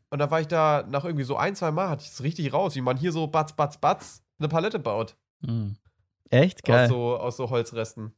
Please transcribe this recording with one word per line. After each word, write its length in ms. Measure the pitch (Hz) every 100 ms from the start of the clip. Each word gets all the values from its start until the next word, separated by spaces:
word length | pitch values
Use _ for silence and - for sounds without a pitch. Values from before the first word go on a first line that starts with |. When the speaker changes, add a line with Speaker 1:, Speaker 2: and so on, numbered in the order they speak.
| -
Speaker 1:
und 80 | 143
dann 120 | 147
war 100 | 160
ich 60 | 151
da 360 | 165 156 147 -
nach 140 | 139 170
irgendwie 180 | 151
so 120 | 127 139
ein, 160 | 175 196
zwei 140 | 170
Mal, 180 | 156 190
hatte 140 | 143
ich 60 | -
es 120 | -
richtig 300 | 135 170 143
raus, 220 | 147 196
wie 80 | 139
man 160 | 127 131
hier 140 | 175
so 140 | 165 156
batz, 280 | 160 151
batz, 240 | - 147 -
batz 440 | 147 196 - - _ -
eine 100 | 151
Palette 300 | 160 202 220
baut. 380 | 120 104 110 - _ _
Speaker 2:
Mhm. 360 | 135 117 104 101 _ _ _ _ -
Speaker 3:
Echt? 340 | 123 180 -
Geil. 220 | - 120
Speaker 1:
Aus 40 | 123
so, 260 | 123 120 123
aus 180 | 123 117
so 100 | 120
Holzresten. 640 | 120 117 117 110 - 107